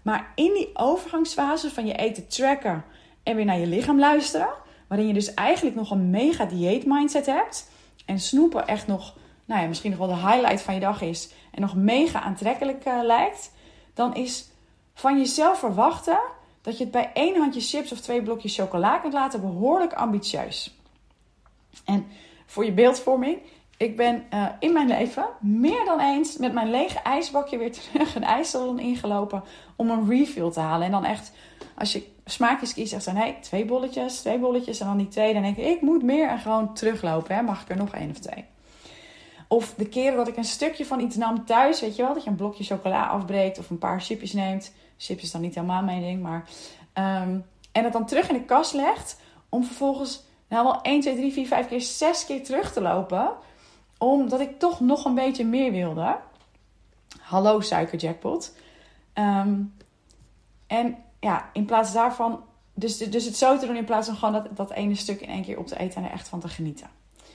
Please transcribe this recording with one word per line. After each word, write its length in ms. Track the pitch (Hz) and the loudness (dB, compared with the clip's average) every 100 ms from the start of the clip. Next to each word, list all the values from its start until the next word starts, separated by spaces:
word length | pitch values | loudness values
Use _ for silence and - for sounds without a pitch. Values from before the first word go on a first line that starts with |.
Maar 300 | 214 214 - | -4 -4 -4
in 180 | - 330 | 0 0
die 160 | 403 - | 2 -2
overgangsfase 1000 | - 254 359 - 330 320 294 277 311 302 | 0 2 0 -2 -2 0 0 0 0 -4
van 160 | 262 220 | -4 -4
je 100 | - | -2
eten 320 | 220 220 - | -2 -4 -8
tracken 560 | - 269 277 233 160 - - - _ | 0 2 2 0 -4 -6 -18 -20 _
en 140 | - 220 | -4 0
weer 80 | |
naar 140 | 208 180 | 2 2
je 80 | 170 | 2
lichaam 320 | 185 254 277 | 0 4 6
luisteren, 500 | 285 302 294 311 403 571 - - - | 6 6 2 -2 -2 -4 -14 -20 -4
waarin 180 | 202 214 | 0 2
je 60 | |
dus 220 | 202 202 | 2 0
eigenlijk 420 | - 220 359 294 226 | 0 2 2 0 -2
nog 140 | 214 | -2
een 200 | 196 180 | 0 2
mega 340 | 196 285 339 | 4 4 2
dieet 420 | 202 180 175 247 269 | 0 0 0 2 2
mindset 400 | 285 294 294 285 | 2 2 2 2
hebt 440 | 294 453 - - - _ - - | 0 0 -6 -14 -20 _ -14 -6
en 140 | 190 | -4
snoepen 460 | - 262 330 320 - | 2 4 4 4 -2
echt 200 | 208 - | -2 -2
nog, 300 | 190 - - - _ | -4 -6 -20 -20 _
nou 160 | - 214 | -4 -2
ja, 80 | 165 | 0
misschien 220 | 165 208 | -2 -4
nog 80 | 185 | -2
wel 100 | 185 | -2
de 180 | 175 185 | 0 4
highlight 360 | 247 233 202 | 4 4 0
van 120 | - | -2
je 60 | 190 | -2
dag 200 | 196 208 | -2 -2
is 320 | 165 165 - - - | -4 -6 -10 -18 -14
en 100 | - | -4
nog 160 | 196 175 | -2 2
mega 440 | 202 247 330 - | 4 4 2 0
aantrekkelijk, 640 | - 185 202 269 277 269 | -4 -2 -2 0 -2 -4
eh, 160 | 269 247 | -2 0
lijkt, 500 | 233 233 415 - - - - - _ | 4 4 4 -2 -14 -20 -20 -20 _
dan 200 | - 240 | -2 -2
is 340 | 240 254 - - _ _ _ _ | -2 -6 -6 -12 _ _ _ _
van 240 | - 269 277 | -2 2 4
jezelf 400 | 254 - 320 381 | 2 4 4 4
verwachten 600 | 233 190 254 - - 359 494 - - _ | 0 4 4 2 0 0 0 -8 -20 _
dat 160 | - 220 | -10 -6
je 60 | |
het 80 | 254 | -2
bij 180 | 247 - | 0 0
één 220 | - 330 370 | 0 2 4
handje 240 | 285 247 | 2 0
chips 320 | - 294 294 | -4 -4 -6
of 80 | 240 | -8
twee 220 | - 240 | -4 -2
blokjes 320 | 214 226 208 | -2 -4 -4
chocola 440 | - 190 175 202 330 | -4 -2 2 2 2
kunt 140 | 320 | 0
laten 280 | 277 269 233 | 0 -2 -2
behoorlijk 520 | 190 175 240 359 339 | -4 0 4 4 2
ambitieus. 840 | - 233 202 - - - - - - _ _ _ _ _ _ _ _ _ - | 0 -2 0 -2 -4 -6 -8 -12 -16 _ _ _ _ _ _ _ _ _ -12
En 220 | - 202 - - - - - | -2 0 -2 -12 -20 -20 -8
voor 180 | - | -2
je 80 | 220 | 2
beeldvorming, 640 | 185 247 254 - 262 262 359 - - _ - | 6 6 6 2 2 2 -4 -8 -20 _ -4
ik 160 | 226 220 | -4 2
ben, 280 | 240 233 - | 0 0 -4
eh, 160 | 208 202 - | -4 -4 -2
in 140 | 320 | 2
mijn 160 | 330 262 | 4 4
leven 380 | - 247 - 427 - | 2 0 -2 -6 -2
meer 440 | 208 220 277 480 | 0 2 4 2
dan 160 | 392 320 | 0 2
eens 360 | 277 277 311 - | 2 2 -2 -2
met 160 | 247 | -2
mijn 180 | 233 220 | -2 0
lege 280 | 247 339 - | 0 -2 -2
ijsbakje 600 | - 277 330 277 285 247 | -2 -2 0 -2 -2 -4
weer 140 | 233 240 | -6 -8
<laughs> 20 | - | -4
terug 220 | 302 302 | 0 0
een 100 | 226 | 0
ijssalon 540 | - 233 330 262 254 247 | 0 2 0 -4 -4 -2
ingelopen 640 | 240 240 214 202 202 196 - - - - | -2 -2 -2 -2 -2 -6 -10 -18 -14 -2
om 140 | 226 | 0
een 180 | 226 208 | 2 4
refill 420 | 247 285 - 170 | 4 2 0 -2
te 100 | 165 | -2
halen. 260 | 160 165 180 | 0 0 2
En 60 | |
dan 120 | 196 | 0
echt, 280 | 185 214 - - - - - | 0 -4 -8 -20 -20 -20 -16
als 180 | - 208 | -6 -4
je 140 | - - - | -4 -8 -18
smaakjes 500 | - - 240 262 247 | -12 0 2 2 -2
kiest, 180 | - 220 | -6 -6
echt 100 | 202 | -6
zo: 100 | 185 | -4
"Nee, 240 | 190 226 - | -2 -2 -4
twee 240 | - 190 | -4 -4
bolletjes, 560 | 220 254 254 254 254 254 | 0 -2 -2 -4 -6 -4
twee 180 | - 247 | -2 0
bolletjes 420 | 247 247 247 220 | 0 0 -2 -6
en 60 | 202 | -2
dan 100 | 202 | -2
die 120 | 196 | -2
twee." 240 | 220 214 | 2 2
Dan 100 | 208 | 2
denk 140 | 196 202 | 0 0
ik: 100 | 311 | 0
"Ik 140 | 339 | 2
moet 220 | 285 320 | 4 4
meer," 260 | 247 294 311 | 4 2 2
en 100 | 240 | 0
gewoon 360 | 220 220 208 | 0 0 0
teruglopen, 600 | - 220 220 175 160 165 | -2 -2 0 -2 -2 -2
hè. 80 | 196 | -2
"Mag 200 | 233 196 | -2 -4
ik 60 | - | -6
er 80 | 185 | -4
nog 180 | 202 | -4
één 160 | - - | -6 -8
of 80 | - | -10
twee?" 260 | - - - _ _ - - - - - - - - | -12 -12 -16 _ _ -20 -20 -20 -20 -20 -20 -20 0
Of 260 | 233 220 | 0 0
de 140 | - 214 | -4 -4
keren 280 | 254 262 247 | 0 0 2
dat 120 | 233 | -2
ik 80 | 233 | -4
een 80 | |
stukje 420 | 226 - 302 311 285 | -6 -2 -2 -2 -4
van 140 | 254 | -2
iets 160 | 233 214 | -2 -2
nam 280 | 226 226 | -2 -2
thuis, 360 | - 233 277 320 | 2 4 6 4
weet 160 | 220 214 | -2 -2
je 60 | |
wel, 120 | 254 | -2
dat 100 | 294 | -2
je 60 | 220 | -2
een 60 | 190 | -2
blokje 280 | 208 208 | -4 -6
chocola 420 | 196 196 190 - - | -6 -4 0 0 0
afbreekt 520 | 202 185 196 190 190 | -2 -2 0 0 -2
of 120 | 175 | -8
een 80 | 170 | -6
paar 220 | - 185 | -4 -4
chipjes 320 | - 220 202 | -6 -8 -6
neemt. 400 | 202 190 196 - - _ _ | -4 -2 -4 -8 -18 _ _
Chips 260 | - 185 | -10 -10
is 80 | 165 | -8
dan 100 | 170 | -6
niet 140 | 170 | -6
helemaal 280 | 170 175 180 | -4 -2 -2
mijn 200 | 190 180 | -2 -2
ding, 200 | 175 185 | -4 -6
maar, 260 | 175 165 165 - - - - | -6 -8 -10 -18 -20 -20 -10
ehm, 460 | - 190 190 185 190 - _ - | -4 -2 0 -2 -4 -6 _ -2
en 120 | 220 | 0
het 80 | 233 | 2
dan 140 | 226 208 | 0 0
terug 220 | 277 - | 0 2
in 60 | |
de 100 | 254 | 0
kast 280 | 254 254 320 | 4 4 4
legt 480 | 277 294 453 - - - - _ | 0 0 0 -6 -16 -20 -20 _
om 160 | 240 | -2
vervolgens, 600 | 247 - 277 269 262 - - _ _ | -2 0 0 0 -4 -8 -16 _ _
nou, 160 | 226 | 2
wel 160 | 247 254 | 2 2
één, 180 | - 285 | 2 2
twee, 140 | 277 | 2
drie, 180 | 254 269 | 0 0
vier, 140 | 269 254 | -2 0
vijf 220 | 254 247 | 0 0
keer, 120 | 240 | -4
zes 460 | 247 - 302 330 - | -4 0 2 2 -2
keer 180 | 269 | -8
terug 280 | 262 269 392 | -4 -2 -2
te 80 | 254 | -2
lopen, 500 | 180 180 185 185 294 480 - _ - _ _ _ | 0 0 0 0 0 -2 -12 _ -20 _ _ _
omdat 400 | 240 285 240 254 | 2 4 2 0
ik 180 | 277 - | -2 0
toch 220 | 349 339 | 0 2
nog 240 | 254 285 | 2 2
een 100 | 277 | 2
beetje 300 | 247 262 262 | 0 0 0
meer 280 | 226 247 262 | 0 2 2
wilde. 440 | 185 175 160 185 - - _ _ _ _ _ _ _ _ - | 0 -2 -2 -2 -2 -6 _ _ _ _ _ _ _ _ -20
Hallo 400 | - 190 208 214 | -2 2 4 4
suikerjackpot. 960 | 202 170 165 165 165 165 - 339 - - - - - _ _ | 2 -2 -2 -2 -6 -4 -4 -4 -6 -16 -20 -20 -20 _ _
Ehm, 500 | - 208 196 202 202 202 - - _ _ _ - _ _ _ - | 0 2 2 2 0 -2 -10 -20 _ _ _ -20 _ _ _ -4
en 300 | 226 240 240 - _ | 0 0 -4 -14 _
ja, 300 | 208 175 - | -2 -2 -2
in 120 | 208 | -4
plaats 280 | 208 226 214 | 2 2 4
daarvan, 500 | 220 240 240 226 226 - _ _ | 2 2 2 -2 -2 -10 _ _
dus, 240 | - 220 208 | -6 -6 -4
dus 260 | 214 226 | -4 -2
het 120 | 226 208 | -2 4
zo 220 | 262 277 | 4 4
te 80 | 262 | 2
doen 100 | 233 | -4
in 80 | |
plaats 220 | 220 220 226 | -2 -2 -2
van 100 | 208 | -2
gewoon 180 | 214 | 0
dat, 220 | 214 208 202 | 0 -4 -6
dat 140 | 196 | -6
ene 240 | - 202 | -2 -2
stuk 260 | 202 - 202 | -2 -4 -8
in 80 | - | -8
één 140 | 190 | -8
keer 160 | 185 - | -8 -8
op 80 | - | -8
te 120 | - | -6
eten 240 | 185 190 | -6 -6
en 60 | 185 | -8
er 60 | |
echt 140 | - - | -8 -10
van 120 | 175 | -10
te 80 | 170 | -10
genieten. 420 | - 160 143 - _ _ _ - | -6 -8 -8 -16 _ _ _ -20